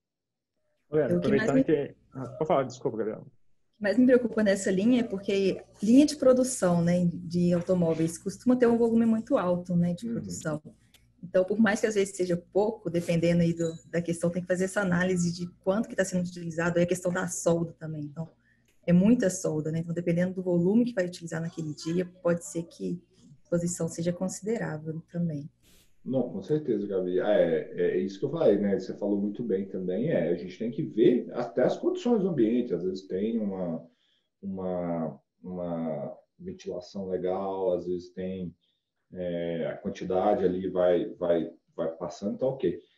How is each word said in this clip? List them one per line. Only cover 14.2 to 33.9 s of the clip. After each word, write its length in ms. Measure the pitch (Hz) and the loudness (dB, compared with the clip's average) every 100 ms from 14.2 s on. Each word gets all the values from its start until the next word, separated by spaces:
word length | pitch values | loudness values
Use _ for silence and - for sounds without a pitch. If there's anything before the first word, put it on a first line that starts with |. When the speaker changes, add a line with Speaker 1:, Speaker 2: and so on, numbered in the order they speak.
| 170 | -2
Speaker 2:
tem 120 | 175 | -2
que 60 | 180 | -2
fazer 160 | 180 | -2
essa 160 | 185 208 | -2 0
análise 520 | 190 175 185 185 175 | 0 2 2 0 0
de 140 | 175 175 - | -2 -8 -6
quanto 240 | - 196 240 | -2 0 -2
que 80 | - | -2
tá 80 | |
sendo 220 | 185 180 175 | -2 -2 -4
utilizado, 520 | 175 170 160 170 170 | -6 -8 -2 0 2
e 40 | |
a 40 | 175 | 2
questão 260 | 180 185 | 0 -2
da 140 | 180 180 | -4 -4
solda 480 | - 180 170 165 - | -2 0 0 -2 -8
também. 260 | 156 156 | -10 -8
Então, 240 | 147 147 165 _ _ _ _ _ - | -10 -10 -12 _ _ _ _ _ 4
é 60 | |
muita 380 | 175 196 247 190 | 6 6 6 2
solda, 400 | 180 - 156 156 | 0 -2 -2 -2
né? 80 | 160 | -4
Então, 160 | 170 | -4
dependendo 400 | 170 175 170 180 | -4 0 0 0
do 80 | 185 | -2
volume 420 | 180 175 175 220 | 0 2 4 4
que 100 | 240 | 2
vai 120 | 214 180 | 0 -4
utilizar 340 | 175 170 160 | -6 -8 -8
naquele 340 | 165 - 156 | -6 -6 -8
dia, 300 | 147 160 170 180 - | -8 -4 -2 -2 -2
pode 220 | 175 170 | -2 -2
ser 200 | - 170 | -2 -10
que 360 | 170 - 190 175 - _ | -10 -8 -8 -8 -10 _
a 220 | - - | -20 -20
exposição 460 | _ 175 175 - 165 | _ -2 -2 -4 -6
seja 240 | - 170 | -4 -4
considerável 880 | 175 185 - 202 226 160 156 156 156 - | -2 -4 -6 -4 -4 -4 -6 -8 -10 -8
também. 380 | 170 170 147 143 _ _ _ _ _ | -4 -4 -4 -10 _ _ _ _ _
Speaker 3:
Não, 180 | 117 127 - | -4 -2 -2
com 120 | 98 | -6
certeza, 440 | - 151 143 104 101 | -2 -2 0 -2 -2
Gabi. 340 | 95 90 90 | -2 0 0
É, 500 | 95 92 85 80 - - | 4 4 4 2 -2 0
é 220 | 87 - | 0 2
isso 200 | - - | -2 -4
que 60 | |
eu 60 | 135 | -4
falei, 280 | 165 - 98 | 2 4 4
né? 200 | 101 95 | 2 -2
Você 160 | - | -4
falou 260 | - 101 101 | -6 -2 -2
muito 220 | 104 - | -2 -4
bem 240 | 120 98 101 | -2 -2 -4
também. 440 | 98 90 92 143 | -6 -4 -2 0
É, 200 | 120 - | 0 0
a 40 | |
gente 240 | 87 90 - | -2 -6 -8
tem 120 | 113 | -6
que 120 | - | -4
ver 480 | 156 104 151 233 - | -4 4 4 4 0
até 300 | - - - | -6 -4 0
as 140 | - - | 0 0
condições 460 | - - 240 233 | -2 -2 0 2
do 60 | 185 | 2
ambiente. 460 | 151 110 123 110 | 2 2 2 0
Às 80 | 87 | -2
vezes 240 | 92 95 - | -4 -6 -6
tem 320 | 92 107 117 | -4 -2 -2
uma, 480 | 101 95 87 80 - | -2 -4 -4 -6 -10